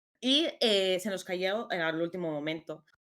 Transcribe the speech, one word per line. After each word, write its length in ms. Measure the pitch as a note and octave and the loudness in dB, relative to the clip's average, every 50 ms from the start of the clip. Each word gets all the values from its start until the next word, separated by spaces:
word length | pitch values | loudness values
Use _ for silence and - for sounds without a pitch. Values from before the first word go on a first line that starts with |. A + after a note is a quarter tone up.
| _ _ _ _ | _ _ _ _
y, 280 | - B3+ C4+ D4 E4+ D4 - - | 0 2 4 4 2 0 0 0
eh, 380 | - A3+ G#3 G3 F#3+ F#3+ F#3 F3+ | 2 4 4 4 4 4 2 0
se 120 | F#3 G#3+ | 0 -2
nos 120 | F#3+ F3+ - | -4 -4 -4
cayó, 480 | - F#3 F3+ F#3 F#3+ G3+ A3+ A#3+ - | -4 -4 -2 0 0 0 -2 -2 -4
eh, 80 | - F3+ | -2 -2
al 220 | E3 D#3+ D#3 D#3+ | 0 0 0 0
último 300 | E3+ E3+ E3+ F#3 F3 D#3+ | -2 -2 -2 -4 -4 -4
momento. 520 | D3+ D3 D3 D#3 D#3+ D#3+ - - D#3 D#3+ - _ _ _ | -4 -4 -4 -4 -4 -6 -6 -10 -12 -12 -14 _ _ _